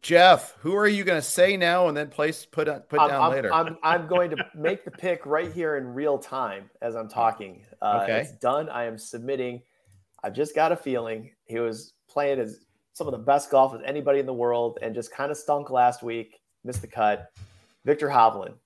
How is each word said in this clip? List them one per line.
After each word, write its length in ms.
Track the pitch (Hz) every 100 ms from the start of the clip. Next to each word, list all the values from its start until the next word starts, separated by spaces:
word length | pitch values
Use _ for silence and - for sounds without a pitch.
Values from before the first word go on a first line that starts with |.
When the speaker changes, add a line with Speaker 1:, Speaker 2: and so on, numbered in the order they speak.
Speaker 1:
Jeff, 500 | - 170 180 160 - -
who 140 | 151 196
are 100 | 208
you 160 | 208
gonna 200 | 190 165
say 340 | 131 - 185 196
now 320 | 175 175 180
and 80 | 147
then 120 | 147
place, 360 | - 151 160
put, 240 | - - 151
uh, 120 | 143
put 200 | - 147
Speaker 2:
I'm, 80 | 147
Speaker 1:
down 140 | 139
Speaker 2:
I'm, 80 | 156
Speaker 1:
later? 200 | 135 110
Speaker 2:
I'm, 240 | 165 165 165
I'm 240 | 156 175 160
going 240 | 180 175
Speaker 1:
<laughs> 60 | 151
Speaker 2:
to 0 | -
make 300 | 160 156 196
the 60 | -
pick 340 | - 185 175
right 260 | 143 156 170
here 260 | 160 160 147
in 180 | 127
real 240 | 123 147 139
time 500 | - 131 120 98 98 _
as 120 | 117 113
I'm 120 | 110
talking. 560 | 117 113 113 98 90 _ -
Uh, 200 | 104 104
Speaker 1:
Okay. 180 | 98 113
Speaker 2:
it's 120 | 147
done. 360 | - 123 139 156
I 160 | 120
am 140 | 117 113
submitting. 640 | - 117 123 135 123 120 _ _ _ _ _ _
I've 120 | 104
just 200 | 113 147
got 180 | 156 160
a 40 | 170
feeling 540 | 143 123 113 110 110 _ _
he 120 | 113
was 360 | 117 110 - _ _
playing 320 | - 143 135
as 280 | 110 107 _ _ _
some 160 | - 151
of 40 |
the 60 | 123
best 320 | 113 143 139
golf 220 | 135 131
of 100 | 117
anybody 380 | 135 143 143 139
in 60 | 131
the 80 |
world 440 | 123 120 120 120 117
and 120 | 113
just 200 | 110 117 -
kinda 180 | 139
stunk 360 | 147 - 147 143
last 320 | 127 123 123
week, 380 | 120 117 110 _ _ _
missed 180 | 123 120
the 40 | -
cut. 460 | - 107 104 - - - _ _ _ 127
Viktor 220 | 147 147
Hovland. 480 | 135 113 107 92 -